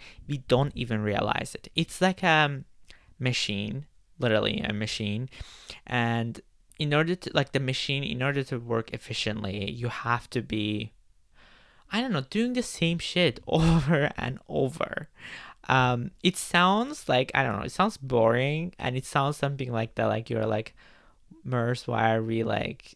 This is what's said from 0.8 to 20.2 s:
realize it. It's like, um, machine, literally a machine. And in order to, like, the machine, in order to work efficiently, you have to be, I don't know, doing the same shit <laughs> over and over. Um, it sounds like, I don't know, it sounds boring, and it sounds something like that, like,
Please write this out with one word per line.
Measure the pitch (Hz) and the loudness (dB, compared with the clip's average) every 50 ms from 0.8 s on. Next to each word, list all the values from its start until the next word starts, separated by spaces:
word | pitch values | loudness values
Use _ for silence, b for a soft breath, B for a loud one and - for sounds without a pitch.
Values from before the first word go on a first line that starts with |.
| 127 113 113 107 | -4 -2 -2 0
realize | 107 104 98 - - 107 - - - - - | 0 0 0 2 2 2 0 -2 -2 -6 -8
it. | - - - - | -12 -14 -8 -2
It's | - 165 - - - 185 | -2 -2 -2 0 0 2
like, | 190 185 - 190 | 2 2 2 2
um, | 175 160 156 151 143 143 135 - - - - - - b b b b b b | 4 6 6 4 4 0 -4 -10 -14 -20 -20 -20 -20 b b b b b b
machine, | 131 127 123 - - - 104 98 104 107 - 135 147 - _ - _ _ _ - | -2 -2 0 0 -2 -4 -4 -4 -4 -6 -6 -8 -10 -12 _ -20 _ _ _ -2
literally | 127 120 110 107 107 107 - - | 0 2 4 4 2 2 0 -2
a | - - 107 | -2 -2 -2
machine. | 104 107 107 - - 110 104 104 110 131 127 B B B B B B B B B B B | -2 -4 -4 -4 -4 -4 -4 -4 -4 -6 -8 B B B B B B B B B B B
And | - - 123 117 117 117 117 113 117 - - - _ _ _ _ _ - - | -6 -2 0 0 0 0 0 -2 -2 -6 -10 -14 _ _ _ _ _ -8 -4
in | 156 147 147 | -2 2 2
order | 151 160 170 180 | 2 2 2 0
to, | 180 - - - | -4 -4 -2 0
like, | 147 139 - - | 0 0 2 0
the | - | -2
machine, | 139 127 131 - - - 139 139 139 | 0 0 -2 -2 -2 -2 -2 -4 -4
in | - - 123 127 | -4 -4 -2 -2
order | 139 139 139 131 | 0 0 0 -2
to | - 139 117 | -2 -4 -6
work | 120 117 117 113 113 - - | -4 -2 -2 -2 -2 -4 -8
efficiently, | - - - 110 - - 110 107 110 104 98 95 104 98 - | -10 -8 -8 -6 -4 -2 -2 -2 -4 -4 -4 -4 -4 -4 -6
you | - 120 120 117 | -6 -4 -6 -6
have | - - - 113 120 120 - - | -6 -4 -2 -2 -2 -2 -2 -4
to | - 127 | -4 -4
be, | 110 - 110 110 104 107 107 107 110 110 _ _ _ _ _ _ _ _ b b b b b b b b b b b b - | -4 -2 -2 -2 -2 -2 -2 -4 -4 -8 _ _ _ _ _ _ _ _ b b b b b b b b b b b b -2
I | 214 | -2
don't | 254 269 202 | -2 0 0
know, | 143 131 | -2 -2
doing | - - 208 233 247 247 | -2 0 0 0 0 0
the | 247 233 | -2 -2
same | - - - 170 165 170 165 | -2 -2 0 2 2 2 0
shit | - - - 180 175 143 - - - | -2 -2 0 2 2 2 2 -2 -4
<laughs> | |
over | - - 160 160 165 165 165 135 143 170 143 147 - - | 2 4 6 6 6 6 6 6 4 4 4 4 2 0
and | - - - 135 - - - | -2 -4 -4 -6 -8 -8 -6
over. | - 151 135 131 147 - - - - - - - B B B B B B B B B B - - | -2 0 0 0 0 -2 -6 -4 -4 -6 -10 -10 B B B B B B B B B B -2 2
Um, | 127 131 127 123 123 120 120 - - - - | 2 4 4 4 2 0 -2 -6 -6 0 0
it | 180 - | 0 2
sounds | - - - - 175 180 185 196 214 240 285 302 - - - | 0 -2 0 2 4 4 4 4 2 0 -2 -6 -8 -2 0
like, | 127 127 135 - - | 2 2 2 2 2
I | 139 135 | 0 0
don't | 123 104 101 | 0 0 -2
know, | 139 | -4
it | - - | -4 0
sounds | - 185 220 - | 0 0 0 0
boring, | - 135 131 127 120 113 113 117 123 131 143 151 156 170 180 - - | -4 -6 0 2 4 6 6 4 4 2 0 -2 -2 -4 -8 -8 -6
and | - 127 127 | -4 -4 -2
it | 131 131 | -4 -4
sounds | - - 143 139 143 147 | -2 0 0 2 0 0
something | - - 139 143 135 131 123 | -2 -2 -4 -2 -4 -4 -4
like | 120 113 113 113 - | -2 -2 -2 -2 -2
that, | - 110 | 0 0
like, | 110 107 110 | 0 0 0